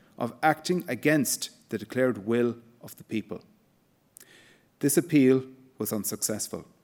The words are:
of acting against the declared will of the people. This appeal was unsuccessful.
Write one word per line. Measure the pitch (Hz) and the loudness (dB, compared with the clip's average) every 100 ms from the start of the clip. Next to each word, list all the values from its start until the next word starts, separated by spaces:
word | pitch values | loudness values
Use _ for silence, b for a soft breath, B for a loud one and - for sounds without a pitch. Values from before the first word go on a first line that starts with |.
| b - | b -8
of | 120 - | -8 0
acting | 156 151 - 180 175 | 0 2 0 -2 -4
against | 117 143 156 120 - - - - | -2 2 2 2 -4 -8 -14 -10
the | 107 | -8
declared | 101 123 127 104 98 | -6 0 0 0 -2
will | 117 120 117 - _ | 0 0 -2 -12 _
of | - - | -20 -20
the | |
people. | - 110 - 87 - _ _ _ _ _ _ - b b b b b - | -8 -8 -6 -12 -16 _ _ _ _ _ _ -20 b b b b b -4
This | 143 170 | 0 0
appeal | 165 151 131 131 131 - _ - | 2 4 6 4 0 -12 _ -10
was | 107 | -6
unsuccessful. | 110 95 107 - 104 - 98 92 _ | -4 -6 -6 -6 -6 -8 -10 -14 _